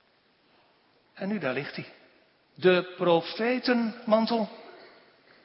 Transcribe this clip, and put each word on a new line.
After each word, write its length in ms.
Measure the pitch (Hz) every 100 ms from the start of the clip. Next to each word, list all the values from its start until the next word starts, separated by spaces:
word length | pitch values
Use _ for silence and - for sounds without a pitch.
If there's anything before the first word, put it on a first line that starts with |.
| _ _ _ _ _ _ _ _ _ _ _
En 140 | - 190
nu, 100 | 214
daar 140 | 139
ligt 240 | 127 143 -
hij. 160 | - - - _ _ _ _
De 400 | - 185 180 175 -
profetenmantel. 1500 | 175 170 165 - 226 254 262 240 226 - - 214 220 233 202 - - - - - _ _ _ _